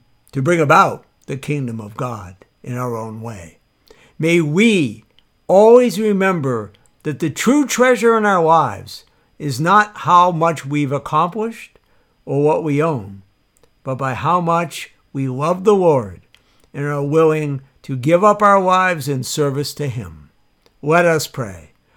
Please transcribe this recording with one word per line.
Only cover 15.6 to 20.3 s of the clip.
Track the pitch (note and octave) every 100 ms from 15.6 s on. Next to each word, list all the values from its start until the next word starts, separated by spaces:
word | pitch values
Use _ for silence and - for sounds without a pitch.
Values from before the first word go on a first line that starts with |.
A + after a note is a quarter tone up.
the | F#3+
Lord | G3+ F3 C#3 G2+ F2 _ _ _ _ _
and | - D3
are | C#3+
willing | C#3+ D#3+ D#3+ D#3 D3 C#3 - _
to | - C3
give | B2+ E3+
up | G#3 G#3
our | G3+ G3
lives | F#3 F#3 F#3 E3+ C3
in | C3
service | B2+ - C#3+ C3+ C#3+
to | - C#3+
Him. | A#2 F2+ D#2+ C#2+